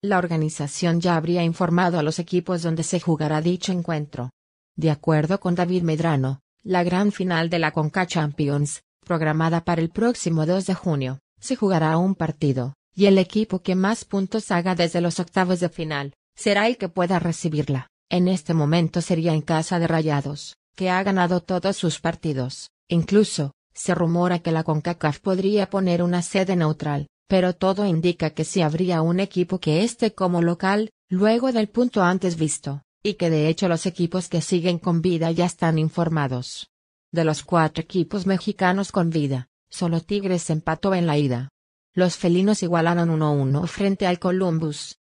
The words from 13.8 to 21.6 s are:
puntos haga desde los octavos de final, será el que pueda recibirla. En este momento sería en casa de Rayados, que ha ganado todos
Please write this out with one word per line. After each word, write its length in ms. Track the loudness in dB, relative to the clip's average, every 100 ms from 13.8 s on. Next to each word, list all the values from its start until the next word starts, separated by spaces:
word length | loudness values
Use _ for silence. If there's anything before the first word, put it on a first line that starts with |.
| 0 -2
puntos 460 | -4 -4 -2 -4 -2
haga 240 | -2 0
desde 260 | 0 0 0
los 200 | 0 -2
octavos 400 | -4 0 0 0
de 100 | -2
final, 420 | -4 -6 -6 -8 -12 _ -6
será 300 | 0 2 2
el 100 | 0
que 140 | -4
pueda 280 | -2 0 2
recibirla. 680 | 0 -2 -2 -2 0 -2 -6 _ -4
En 180 | 0 2
este 240 | 0 0
momento 480 | 0 2 2 2 -2
sería 320 | 0 0 2
en 80 | 0
casa 380 | 0 -2 0 0
de 80 | 0
Rayados, 680 | 0 0 -2 -2 -8 -12 -20 _ -6
que 140 | -2
ha 120 | 0
ganado 380 | 0 0 2 0
todos 360 | -2 -2